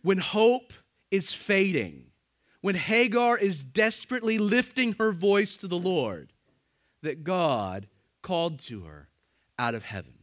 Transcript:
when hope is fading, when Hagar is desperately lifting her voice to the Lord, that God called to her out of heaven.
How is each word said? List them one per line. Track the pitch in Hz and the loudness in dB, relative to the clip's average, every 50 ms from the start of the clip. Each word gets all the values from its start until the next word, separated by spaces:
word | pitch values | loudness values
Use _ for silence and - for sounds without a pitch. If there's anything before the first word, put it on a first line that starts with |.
| - | 2
when | 175 190 185 | 2 0 2
hope | 180 - - 208 220 240 247 254 - _ - - _ _ _ _ _ _ | 0 -2 2 4 4 4 4 2 -4 _ -20 -20 _ _ _ _ _ _
is | 196 196 - - - | -2 -2 0 -2 -4
fading, | - - - 202 190 196 196 175 139 104 85 71 67 62 _ _ _ _ _ _ _ _ _ _ _ | -4 -2 0 2 2 2 2 2 -2 -2 -4 -8 -16 -20 _ _ _ _ _ _ _ _ _ _ _
when | - 196 190 | -4 -2 -2
Hagar | 175 135 - 220 233 247 240 202 240 240 240 233 | -2 -2 2 4 4 4 4 4 2 4 4 4
is | 220 202 202 180 143 135 | 2 2 0 0 -4 -10
desperately | 127 131 214 220 226 220 - - - 254 240 226 220 220 | -4 2 2 2 2 2 -2 -4 -4 -6 -2 0 0 2
lifting | 220 214 208 214 247 240 - - 262 254 233 196 | 2 2 4 4 2 2 0 -2 -2 0 0 0
her | - 220 220 | 0 0 0
voice | 196 165 185 202 202 202 202 196 - | 0 2 2 4 4 4 2 0 -4
to | - - | -10 -6
the | 185 175 | -4 -4
Lord, | 175 170 185 185 160 127 107 92 80 67 - _ _ _ _ _ _ _ _ _ _ _ _ _ _ | -2 0 0 0 0 0 -2 -4 -8 -12 -18 _ _ _ _ _ _ _ _ _ _ _ _ _ _
that | - 151 135 160 147 | -8 -8 -8 -6 -4
God | 165 185 180 170 156 131 113 101 92 92 98 101 - _ _ _ _ _ _ | -4 0 2 2 2 2 0 -2 -4 -6 -8 -10 -14 _ _ _ _ _ _
called | - - 185 170 170 175 160 131 | -8 -4 -2 -2 -2 -2 -4 -8
to | - - 120 101 87 | -12 -12 -12 -12 -12
her | 76 76 73 73 _ _ _ _ _ _ _ _ _ _ - | -14 -18 -20 -20 _ _ _ _ _ _ _ _ _ _ -2
out | 123 117 117 | -2 -2 -2
of | 113 107 | -4 -10
heaven. | - 104 95 82 - - _ | -10 -12 -12 -12 -14 -20 _